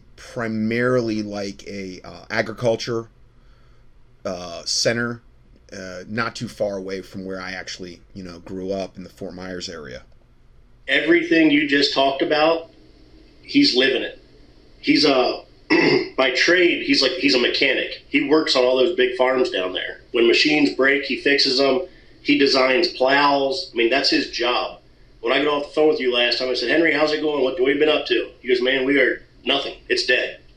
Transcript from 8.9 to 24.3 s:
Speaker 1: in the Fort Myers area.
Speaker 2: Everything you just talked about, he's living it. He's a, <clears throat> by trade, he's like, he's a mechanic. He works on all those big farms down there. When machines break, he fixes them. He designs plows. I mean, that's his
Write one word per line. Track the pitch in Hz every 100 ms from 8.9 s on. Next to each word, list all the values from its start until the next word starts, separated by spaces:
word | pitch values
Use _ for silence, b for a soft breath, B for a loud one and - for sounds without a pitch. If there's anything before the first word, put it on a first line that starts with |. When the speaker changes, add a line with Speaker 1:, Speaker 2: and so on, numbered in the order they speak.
| -
Speaker 1:
in |
the | 90
Fort | - 95
Myers | 90 92 90 90
area. | 80 69 64 - - _ _ - - - - -
Speaker 2:
Everything | 139 151 170 - 165 156
you | 147 143
just | 143 139
talked | 143 135 -
about, | - 151 160 165 - - - - - - - -
he's | - 143 143 127
living | 135 -
it. | - - - - - - - -
He's | 143 147
a, | 143 131 123 - - - -
<clears throat> | 165 - - - -
by | 131 127
trade, | 165 180 170 143 -
he's | 139
like, | 131
he's | - 139
a | 127
mechanic. | 113 - 139 131 127 - -
He | 143 143
works | 156 151
on | 135
all | 123 127
those | 117
big | 127 127 -
farms | 127 127 117
down | - 90
there. | 90 - - -
When | 120 117
machines | - 151 151 135
break, | - 135 139
he | - 117
fixes | 147 139 139 127
them. | 139 127 B B B B
He | - 143
designs | 139 135 131 123 -
plows. | - 131 139 143 139 135 127 -
I | 113
mean, | 117
that's | 135 143
his | 151 127